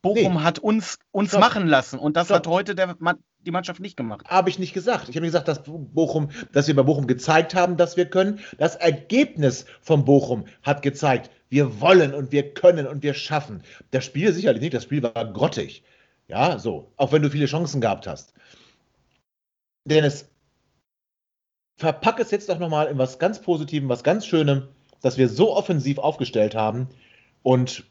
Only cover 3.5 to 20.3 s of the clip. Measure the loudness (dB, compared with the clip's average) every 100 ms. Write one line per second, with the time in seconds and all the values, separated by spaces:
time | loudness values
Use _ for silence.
3.5 | -6 -6 -12 -14 -10 -8 -8 0 2 2
4.5 | -2 -6 -4 -4 -4 -4 -6 -2 -2 -2
5.5 | -6 -8 -16 -6 -2 0 0 -4 -8 -2
6.5 | 0 2 2 4 2 0 -2 2 2 2
7.5 | 0 0 2 0 2 0 0 0 -4 -12
8.5 | -4 -4 2 0 0 -2 0 0 0 0
9.5 | -2 -12 -20 0 2 6 4 4 -6 -8
10.5 | -10 -4 -2 -2 -2 0 0 -4 _ _
11.5 | 0 0 0 6 6 6 -2 -2 -2 -2
12.5 | 4 4 4 -4 -4 -4 -4 -6 -6 -6
13.5 | -16 -18 -20 _ -6 -6 -2 0 2 0
14.5 | 0 -2 -6 -4 -4 -4 -6 -8 -2 -2
15.5 | -2 -8 -12 _ _ _ _ _ -2 -2
16.5 | -2 -6 -8 -12 _ 0 2 0 0 -2
17.5 | -2 -4 -2 -2 -2 -8 -14 -16 _ _
18.5 | -20 _ _ _ _ _ _ _ _ _
19.5 | _ _ _ 2 2 2 -2 -16